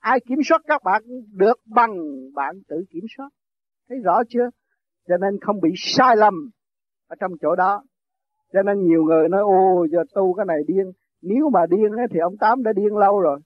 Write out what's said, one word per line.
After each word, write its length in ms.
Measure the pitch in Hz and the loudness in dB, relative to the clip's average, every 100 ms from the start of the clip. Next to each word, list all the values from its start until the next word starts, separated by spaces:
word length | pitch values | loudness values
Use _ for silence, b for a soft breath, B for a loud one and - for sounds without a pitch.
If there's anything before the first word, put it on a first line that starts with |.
Ai 200 | 220 254 - | 0 -2 -2
kiểm 100 | 262 | -4
soát 160 | 277 320 302 | 0 0 0
các 160 | 294 | -4
bạn 180 | - 202 226 247 214 202 | 0 -2 -4 -18 -18 0
được 240 | 196 240 _ | 0 0 _
bằng 300 | 220 233 196 156 139 131 | 0 0 -2 -10 -12 -14
bạn 220 | 143 139 180 185 | -8 -8 -10 _
tự 80 | 151 190 | -10 -10
kiểm 140 | 160 220 - | -12 -16 -16
soát. 120 | 277 _ _ _ _ _ _ | -20 _ _ _ _ _ _
Thấy 100 | 262 | -6
rõ 180 | 196 175 233 | 0 0 0
chưa? 220 | 240 240 _ _ _ _ _ _ | -4 -4 _ _ _ _ _ _
Cho 80 | 180 | -2
nên 240 | 190 202 | -2 -4
không 200 | - 208 | -4 -2
bị 100 | 170 175 | -2 -2
sai 400 | - - 254 226 | -6 2 4 6
lầm 180 | 214 185 151 _ _ _ _ _ _ | 4 2 -12 _ _ _ _ _ _
ở 80 | 165 | -10
trong 120 | 190 170 | -10 -6
chỗ 160 | 151 180 | -4 0
đó. 260 | 185 202 - _ _ _ _ _ _ | 0 -2 -8 _ _ _ _ _ _
Cho 100 | 185 | -2
nên 200 | 196 202 | 0 0
nhiều 220 | 180 165 | 2 2
người 240 | 156 160 160 | 4 2 2
nói, 120 | 190 | 0
"Ô, 460 | 208 190 190 180 165 | 2 4 4 2 0
giờ 80 | 170 165 | -2 -4
tu 200 | - 190 | -2 -2
cái 120 | 180 196 | -2 -4
này 120 | 156 151 | -4 -2
điên." 260 | 190 190 185 _ _ | -2 -4 -8 _ _
Nếu 280 | - 226 302 | -6 -2 0
mà 140 | 214 170 | 2 2
điên 260 | 180 214 220 | 0 0 -2
á, 80 | 240 | -6
thì 80 | 170 | -4
ông 180 | 170 202 | -4 -2
Tám 220 | 214 247 | 0 0
đã 100 | 226 | -2
điên 240 | 202 208 208 | -2 -2 2
lâu 240 | 196 202 | 2 2
rồi. 200 | 170 143 | 0 -2